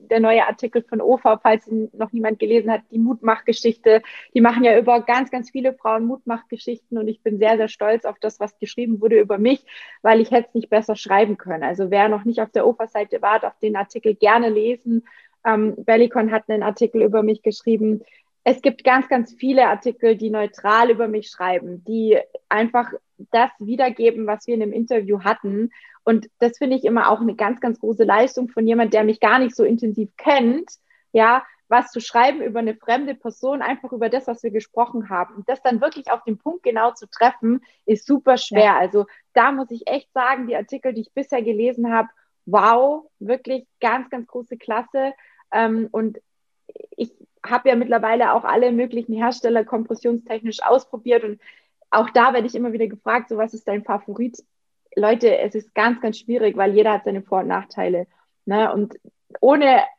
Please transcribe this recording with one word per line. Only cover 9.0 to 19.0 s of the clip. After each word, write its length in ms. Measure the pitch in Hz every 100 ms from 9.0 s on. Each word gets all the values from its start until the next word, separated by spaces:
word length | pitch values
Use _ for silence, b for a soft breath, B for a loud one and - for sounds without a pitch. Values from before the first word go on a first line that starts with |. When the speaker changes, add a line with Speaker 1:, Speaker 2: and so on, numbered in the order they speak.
Speaker 1:
wurde 180 | 220 220
über 200 | 208 202
mich, 280 | 226 277 B B B B
weil 180 | 214 226
ich 100 | 226
hätte 180 | 240 233
es 40 |
nicht 160 | 233 220
besser 240 | 214 220
schreiben 420 | 208 - 196 214 202
können. 280 | 185 165
Also 260 | 139 180 190
wer 180 | 202 214
noch 160 | 214
nicht 160 | 214 233
auf 100 | 214
der 140 | 220
ofa-Seite 580 | 226 233 226 208 208 196
war, 180 | 202 220
darf 180 | 214 -
den 160 | 214
Artikel 400 | 202 202 233 220
gerne 360 | 202 208 233 233
lesen. 540 | 214 220 240 233 226 233 b b _
Ähm, 300 | 226 220 214 202
Bellicon 520 | - 226 240 240 220
hat 180 | 220 -
einen 140 | 214
Artikel 400 | 202 202 233 226
über 220 | 220 220
mich 180 | 214 214
geschrieben. 600 | - 214 - 226 214 214 b b _ _
Es 180 | - 262
gibt 220 | 277 -
ganz, 240 | - 262